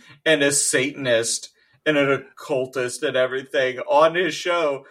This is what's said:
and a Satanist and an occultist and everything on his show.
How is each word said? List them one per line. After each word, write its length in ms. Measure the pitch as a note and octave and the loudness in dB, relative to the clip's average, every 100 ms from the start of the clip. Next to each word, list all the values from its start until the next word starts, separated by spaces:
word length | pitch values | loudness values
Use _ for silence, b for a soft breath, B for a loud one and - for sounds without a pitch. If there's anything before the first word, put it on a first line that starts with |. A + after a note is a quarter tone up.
| b b | b b
and 180 | E3 D3+ | 0 2
a 100 | C#3+ | 4
Satanist 1000 | C#3+ - C#3+ C3+ C#3+ C3 A#2 A#2 - - _ _ _ | 2 0 0 -2 -4 0 0 0 -6 -8 _ _ _
and 120 | - D3 | 0 2
an 160 | C#3 | 2
occultist 920 | C3+ - - - C#3 B2+ C3 B2 - | 0 -2 -18 -4 -4 -2 -4 -6 -4
and 140 | D3+ C3 | -2 0
everything 640 | B2+ C3 C3 C#3+ C3 B2+ | 0 -2 -4 -2 -2 -4
on 340 | - C#3+ D#3+ | 0 4 4
his 180 | E3+ F3+ D3+ | 2 -2 -4
show. 500 | F3+ F3 D#3 C#3 b | -2 0 0 -4 b